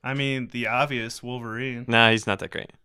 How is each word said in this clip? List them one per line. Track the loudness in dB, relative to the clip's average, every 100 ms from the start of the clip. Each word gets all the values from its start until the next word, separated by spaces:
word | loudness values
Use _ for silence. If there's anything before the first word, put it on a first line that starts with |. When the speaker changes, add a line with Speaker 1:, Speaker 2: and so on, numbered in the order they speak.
Speaker 1:
I | -4
mean, | -2 -2 -2 -4
the | -4 0
obvious, | 0 0 -2 -6 -8
Wolverine. | -8 -8 -8 -6 -6 -8 2
Speaker 2:
Nah, | 6 8
he's | 6 2
not | -2
that | -4
great. | -10 -12 _